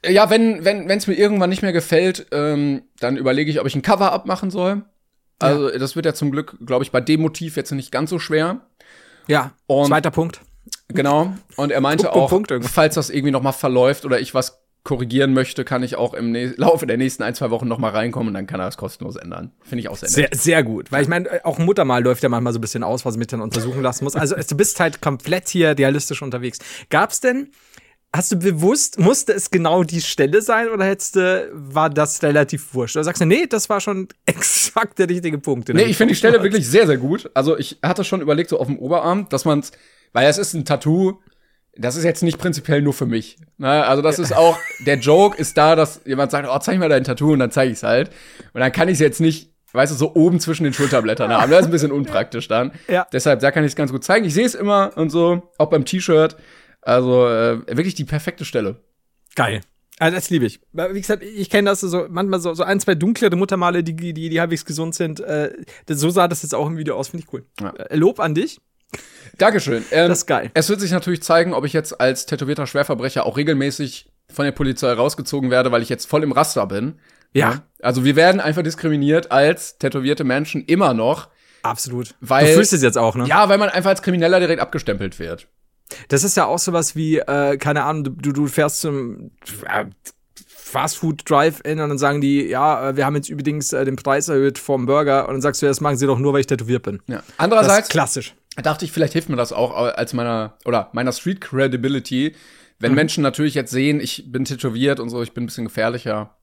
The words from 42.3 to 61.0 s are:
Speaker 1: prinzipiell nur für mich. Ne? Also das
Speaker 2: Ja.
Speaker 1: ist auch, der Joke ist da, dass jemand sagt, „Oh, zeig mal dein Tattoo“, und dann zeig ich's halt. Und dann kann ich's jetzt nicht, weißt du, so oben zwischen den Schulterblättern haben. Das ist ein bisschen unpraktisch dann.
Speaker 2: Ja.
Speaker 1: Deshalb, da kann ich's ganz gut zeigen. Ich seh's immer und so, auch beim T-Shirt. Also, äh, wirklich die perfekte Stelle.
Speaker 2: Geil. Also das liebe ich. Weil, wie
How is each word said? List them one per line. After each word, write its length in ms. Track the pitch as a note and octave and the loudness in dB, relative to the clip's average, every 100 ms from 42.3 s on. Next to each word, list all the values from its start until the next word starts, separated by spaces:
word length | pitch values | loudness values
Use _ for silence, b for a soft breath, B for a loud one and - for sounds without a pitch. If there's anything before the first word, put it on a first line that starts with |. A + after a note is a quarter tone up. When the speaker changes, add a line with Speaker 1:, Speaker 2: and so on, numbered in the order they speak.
| D#3+ | 0
Speaker 1:
prinzipiell 420 | F3+ D3 - D3 | -4 -4 0 2
nur 120 | C#3+ | 2
für 120 | C3+ B2 | 0 -2
mich. 320 | A2+ - - - _ | -2 -6 -20 -20 _
Ne? 280 | C3+ D3+ B2+ | 0 2 4
Also 160 | C#3 | 4
das 160 | D3+ D3+ | 2 0
Speaker 2:
Ja. 60 | |
Speaker 1:
ist 120 | D3+ C3+ | 0 6
auch, 220 | E3 D#3+ - - C#3 | 6 4 -6 -6 -2
der 100 | C#3+ | 0
Joke 400 | B2 D#3+ G3+ G3+ | 4 6 6 2
ist 180 | D#3 - | -2 4
da, 200 | D3+ E3 | 6 6
dass 240 | D#3 - | 2 -2
jemand 280 | - C3 C#3 | -6 -2 0
sagt, 180 | D3 C#3 | -2 -2
„Oh, 60 | C3+ | -4
zeig 180 | - F#3 | 0 0
mal 100 | E3 | 2
dein 140 | C#3 C3 | 2 2
Tattoo“, 260 | A#2+ D3 | 0 2
und 80 | D3 | 2
dann 120 | B2 | 2
zeig 180 | - C3 | 2 0
ich's 140 | A2 | 0
halt. 260 | G#2+ A#2+ E3 B B B B | 0 0 0 B B B B
Und 60 | - | -2
dann 120 | B2+ | 0
kann 180 | B2+ E3+ | 2 2
ich's 100 | E3 | 4
jetzt 220 | D3+ - | 2 4
nicht, 320 | E3 D#3 - _ _ | 0 0 -12 _ _
weißt 220 | A#2+ C#3 | 2 2
du, 20 | C3+ | 2
so 180 | D3+ E3+ | 0 4
oben 240 | E3 F3 | 4 4
zwischen 220 | D#3+ D#3 D#3 | 0 0 0
den 80 | |
Schulterblättern 580 | B2+ C#3+ C3 A2 A2+ A2 | 0 2 2 2 0 2
haben. 200 | A#2 A#2+ | 2 6
Das 100 | E3+ | 6
ist 40 | E3+ | 6
ein 40 | |
bisschen 200 | E3 D3 | 2 0
unpraktisch 540 | C#3+ C3 G2+ A2+ - - | -2 -2 -2 -2 -6 -2
dann. 220 | A2 B2+ - - | -2 -2 -6 -2
Speaker 2:
Ja. 180 | F3+ F3 | -2 0
Speaker 1:
Deshalb, 260 | - D3+ C3 | 0 2 4
da 120 | C3+ | 4
kann 120 | D#3+ | 2
ich's 120 | D3 - | 0 0
ganz 140 | C#3+ | -2
gut 100 | C3 | -4
zeigen. 220 | - G3+ G3+ | 2 2 2
Ich 80 | |
seh's 220 | D#3 A#3+ - | 2 0 0
immer 360 | G3+ G3+ G3 - | 2 2 2 0
und 120 | D#3+ | 0
so, 420 | D#3+ E3+ F3 - _ | 2 2 2 -4 _
auch 100 | D3+ | 2
beim 160 | D#3 C3 | 2 0
T-Shirt. 500 | F#3 F3+ D#3 D#3 - b b b b | -4 2 4 4 0 b b b b
Also, 460 | - B2 B2+ B2 B2 | 2 2 4 4 4
äh, 320 | A2+ A#2 A#2 - | 4 2 0 -4
wirklich 260 | A#2+ F3+ F#3 | -2 -2 -4
die 80 | C3+ | -4
perfekte 380 | D3 - - - | -4 -6 -8 -6
Stelle. 360 | A#2+ G2+ - _ _ _ _ _ - | -4 -4 -6 _ _ _ _ _ -2
Speaker 2:
Geil. 260 | A#2+ G#2+ - _ _ - | -2 -2 -10 _ _ -2
Also 160 | D#3+ F3+ | -2 -2
das 140 | - | -2
liebe 160 | E3+ A#2 | 0 -2
ich. 120 | - _ | -4 _
Weil, 220 | - F3+ | -8 -6
wie 60 | G3 | -6